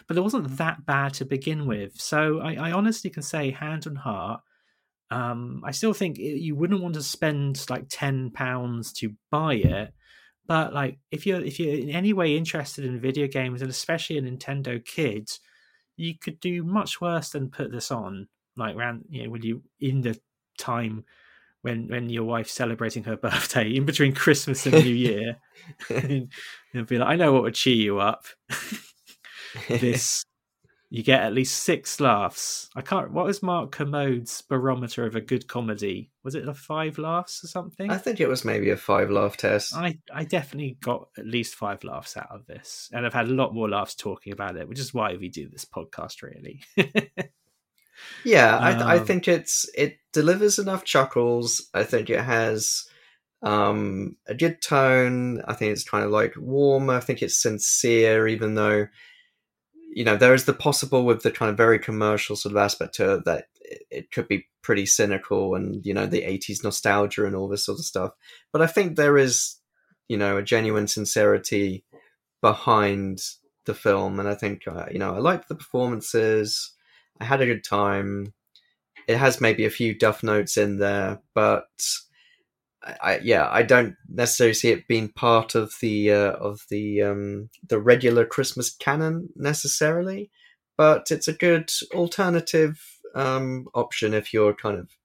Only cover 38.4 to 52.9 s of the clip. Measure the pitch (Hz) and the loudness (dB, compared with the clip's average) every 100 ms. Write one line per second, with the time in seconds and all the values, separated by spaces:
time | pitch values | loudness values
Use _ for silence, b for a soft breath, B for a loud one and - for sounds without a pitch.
38.4 | 113 107 101 98 - 101 98 101 101 - | -2 0 0 0 0 0 2 2 0 0
39.4 | 101 104 - 156 175 156 - 139 156 180 | 0 0 -2 -6 -6 -6 -10 -10 -4 -4
40.4 | 139 143 143 127 123 120 - - 107 120 | -6 -8 -8 -8 -6 -6 -8 -16 -6 -4
41.4 | 113 - 104 98 - 65 - - - - | -4 -6 -8 -8 -10 -12 -12 -14 -14 -18
42.4 | - - - - - 120 120 120 117 131 | -18 -20 -18 -18 -10 -6 -2 0 0 0
43.4 | 131 113 107 101 98 - 107 90 101 98 | 0 -2 -2 -2 -4 -8 -10 -10 -12 -10
44.4 | 101 90 78 127 131 127 107 90 92 82 | -10 -10 -10 -10 -6 -4 -4 -4 -10 -12
45.4 | 69 - - - 80 - 82 - - - | -16 -16 -14 -14 -12 -12 -12 -14 -18 -18
46.4 | - 139 - - 160 - 139 - - _ | -18 -20 -4 0 0 0 -4 -8 -12 _
47.4 | _ _ _ _ B B B B 240 185 | _ _ _ _ B B B B 6 8
48.4 | 113 117 120 117 117 170 - 185 180 170 | 8 6 4 2 4 4 4 0 2 2
49.4 | - - - - 151 - _ 156 151 190 | 2 -4 -2 0 -2 -2 _ 2 4 4
50.4 | 208 202 196 190 - 143 135 123 120 120 | 4 2 -2 -4 2 2 4 2 2 2
51.4 | 120 - - 92 107 117 107 104 127 113 | 0 -4 -2 -2 0 0 0 -2 0 0
52.4 | 113 110 - - - | 0 0 -2 -4 -6